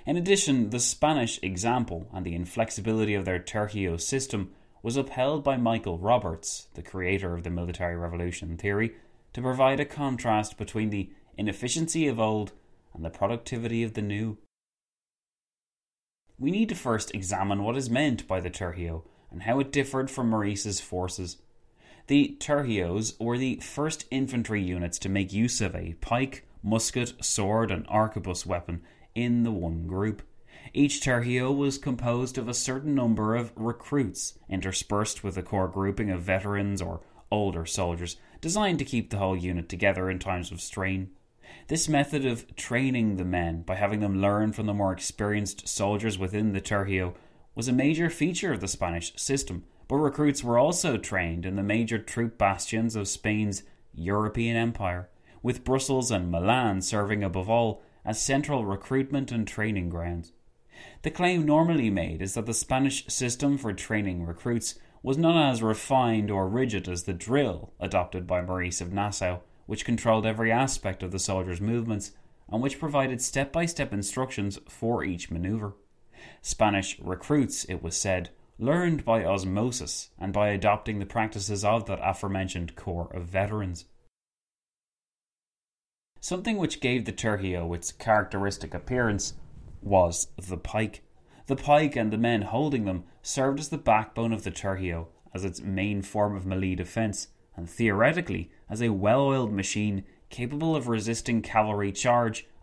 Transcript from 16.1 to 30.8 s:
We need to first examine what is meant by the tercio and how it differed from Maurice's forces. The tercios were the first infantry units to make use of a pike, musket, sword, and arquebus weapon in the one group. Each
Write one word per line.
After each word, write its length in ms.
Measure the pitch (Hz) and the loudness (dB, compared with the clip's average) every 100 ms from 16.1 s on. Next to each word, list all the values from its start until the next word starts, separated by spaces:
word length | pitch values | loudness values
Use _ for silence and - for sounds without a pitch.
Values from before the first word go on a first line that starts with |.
| _ _ - | _ _ -4
We 140 | 135 | 0
need 180 | 196 220 | 2 2
to 60 | - | 0
first 400 | 127 110 - 107 | 0 0 -2 -6
examine 480 | 95 95 98 101 | -2 0 2 2
what 140 | 101 127 | 0 0
is 120 | 127 | 0
meant 380 | 120 147 117 - | 2 2 0 0
by 140 | 95 | -2
the 80 | 87 | -2
tercio 540 | - 90 85 85 80 - - - | -4 -6 -4 -6 -6 -10 -20 -16
and 120 | 87 | -8
how 160 | 101 131 | 0 0
it 120 | 135 | 2
differed 400 | 143 135 131 135 | 0 0 0 -2
from 180 | - 120 | 0 0
Maurice's 520 | 110 101 101 104 95 | 2 0 -2 -4 -6
forces. 560 | - 90 90 - 90 - - _ _ _ - - - | -4 -4 -4 -4 -8 -10 -20 _ _ _ -20 -20 2
The 300 | 143 139 - | 4 4 0
tercios 800 | - 147 135 107 87 95 110 - | 0 0 2 0 0 0 -2 -4
were 180 | 113 123 | -2 0
the 180 | 131 - | -2 -4
first 480 | - - 151 156 - | -6 -4 -4 -4 -4
infantry 500 | 131 131 123 110 107 | -2 -2 -2 0 0
units 380 | 92 90 87 - | 0 -2 -4 -4
to 100 | 98 | -2
make 220 | 98 95 | 0 0
use 300 | 98 120 - | 2 2 2
of 140 | 98 87 | -2 -2
a 200 | 85 82 | -8 -8
pike, 440 | - 120 135 - - - | -2 0 0 -6 -18 -10
musket, 520 | 101 110 - 131 117 - | -2 0 0 -2 -4 -4
sword, 480 | - - 98 110 113 | -4 0 2 2 0
and 160 | 92 - | -2 0
arquebus 580 | 107 107 107 92 87 - | 2 2 0 -6 -6 -4
weapon 360 | 87 - 85 - - - - | -4 -4 -8 -10 -20 -10 -4
in 280 | 120 120 | 0 2
the 80 | 117 | 2
one 360 | 104 85 82 85 | 0 -2 -4 -4
group. 340 | 92 107 101 - - - - - | -2 -2 -4 -10 -20 -20 -20 -6
Each 280 | - | 2